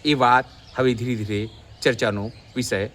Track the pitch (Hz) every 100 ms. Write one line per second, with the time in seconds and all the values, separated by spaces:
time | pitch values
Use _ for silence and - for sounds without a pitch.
0 | 151 143 123 127 131 - - - 131 117
1 | 120 117 104 104 113 - - - 143 117
2 | 113 104 107 - - - 120 101 107